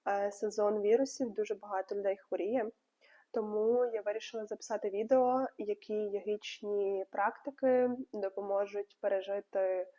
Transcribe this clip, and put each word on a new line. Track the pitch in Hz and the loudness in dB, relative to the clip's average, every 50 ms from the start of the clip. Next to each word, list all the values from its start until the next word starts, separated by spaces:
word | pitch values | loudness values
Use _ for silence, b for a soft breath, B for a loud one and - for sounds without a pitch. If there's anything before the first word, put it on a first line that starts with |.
| - - | -4 -2
е, | 202 202 202 202 202 | -2 0 -2 -2 -4
сезон | - 220 214 202 226 208 208 214 214 | -2 -4 -4 0 2 2 2 2 2
вірусів, | 202 208 226 262 277 269 - - 269 233 | 2 4 4 4 4 2 -2 -4 -4 -4
дуже | 202 - 214 - 208 | -2 -4 -4 -4 -4
багато | 202 202 208 202 190 190 - 202 | -8 -8 -6 -4 -4 -4 -4 -4
людей | 202 196 196 196 | -2 0 -2 -2
хворіє. | 196 - - 185 185 175 202 240 262 214 226 - _ _ _ _ _ b b b b b b | -2 -4 -6 -4 -2 -2 0 0 0 0 -2 -6 _ _ _ _ _ b b b b b b
Тому | - 233 214 208 208 214 214 226 240 247 247 | -4 -4 -2 0 0 2 4 4 4 4 4
я | 240 226 214 196 | 2 0 -2 -2
вирішила | 208 214 220 - - - 226 214 | -2 -4 -4 -4 -8 -8 -8 -6
записати | - 214 - - - 220 208 - 196 | -6 -8 -8 -6 -6 -4 -2 -2 -2
відео, | 190 202 220 220 262 262 247 247 254 262 262 - - - | -2 0 2 4 6 6 6 6 4 2 0 -2 -4 -6
які | 214 208 208 - - - 214 | -4 -4 -4 -4 -4 -4 -2
йогічні | 214 214 202 202 202 185 208 208 214 - - - - 214 208 208 202 202 196 196 190 190 - | -2 -2 -2 -2 -4 -2 -2 -4 -4 -4 -10 -14 -8 -6 -2 0 0 2 2 0 -2 -4 -4
практики | - 202 202 220 - - - 285 269 - 269 262 254 254 247 247 247 254 254 - - | -2 0 0 0 -2 -4 -10 -10 -6 0 2 4 4 4 4 2 0 -4 -8 -8 -6
допоможуть | 208 190 190 196 202 202 196 196 196 202 202 202 202 202 - _ _ | -4 -4 -4 -4 -4 -4 -2 0 0 0 -2 -4 -6 -8 -8 _ _
пережити | - 202 202 190 185 196 196 202 202 _ - 196 190 185 185 185 180 185 b | -2 0 0 0 -2 -2 -4 -6 -6 _ -2 0 2 2 2 0 -2 -6 b